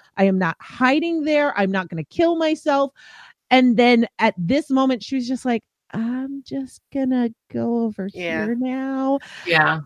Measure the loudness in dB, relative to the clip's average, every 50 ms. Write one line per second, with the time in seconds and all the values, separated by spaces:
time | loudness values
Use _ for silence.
0 | _ _ _ 0 2 2 2 2 0 -2 -4 -6 -12 -18 -4 0 0 2 2 2
1 | 0 -2 -2 -2 0 0 2 2 0 0 0 0 -2 0 -2 -4 -4 -6 -8 -10
2 | -10 -6 -2 0 2 2 2 2 0 0 -2 -2 0 0 0 2 0 -2 -4 _
3 | -20 -20 -20 -20 -20 -20 _ _ _ _ 4 6 6 6 4 4 6 6 6 4
4 | 2 0 0 0 0 0 0 0 -2 0 0 0 0 0 0 2 2 2 0 -2
5 | -4 -6 -6 -4 -4 -4 -6 -4 -2 -2 -2 -2 -4 _ _ _ _ _ -8 -6
6 | -4 -4 -4 -6 -6 -8 -10 -12 -12 -10 -8 -8 -8 -10 -14 -20 _ _ -4 -2
7 | 0 0 2 2 0 0 -4 _ _ _ -6 -4 -2 -2 0 0 -2 -2 -4 -6
8 | -8 -8 -8 -6 -6 -4 -2 -2 -2 -2 -2 -2 -4 -4 -4 -4 -4 -4 -4 -2
9 | -2 0 -2 -2 -4 -8 -18 -12 -4 0 2 4 4 2 0 -2 -6